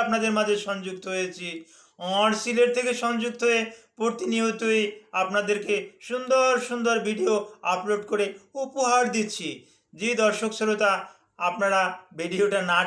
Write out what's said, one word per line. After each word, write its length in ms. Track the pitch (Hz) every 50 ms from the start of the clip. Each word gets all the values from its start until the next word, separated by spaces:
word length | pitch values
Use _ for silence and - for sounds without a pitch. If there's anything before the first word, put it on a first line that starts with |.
| 233
আপনাদের 280 | 220 220 220 220 220 214 214
মাঝে 160 | 214 208 208 202 208
সংযুক্ত 380 | 202 196 190 185 190 185 185 185 190 185
হয়েছি। 340 | 185 185 185 165 165 180 175 165 160 160 - - - - _ _ -
আর 320 | 175 180 190 196 208 220 214 214 -
সিলেট 280 | 240 233 233 240 240 240
থেকে 160 | 247 240 247 233 - 240
সংযুক্ত 360 | 233 233 226 226 240 226 - 233 240
হয়ে 140 | 233 226 220 220 - - - _ _
প্রতিনিয়তই 880 | - 220 233 226 220 - 233 226 226 226 226 220 220 226 226 220 220 208 208 208 - - _ - 185 185
আপনাদেরকে 520 | 196 196 208 202 196 208 202 - - 208 196 - - - _ - -
সুন্দর 420 | 233 254 254 247 262 262 254 262 254 247 247 -
সুন্দর 280 | 240 240 226 233 233 220 185 208
ভিডিও 260 | 214 208 - 226 214 202 208 - - - - 175 185
আপলোড 300 | 214 208 208 208 202 - -
করে 160 | 226 202 202 196 190 - - _ - 269 269
উপহার 400 | 269 - 277 262 240 240 247 247 214 196
দিচ্ছি। 340 | 220 208 208 - - 175 151 131 123 - _ _ _ _ _ -
জি 140 | 156 196 233 240 220 220
দর্শক 280 | 214 208 214 226 220 220 -
শ্রোতা, 340 | 220 214 214 208 214 202 190 185 - - - _ _ _ _ - 175 185
আপনারা 320 | 196 - 202 196 196 190 185 180 180 - - _ 160 156
ভিডিওটা 420 | 170 180 185 190 202 202 196 196 185 180
না 100 | 175 175 185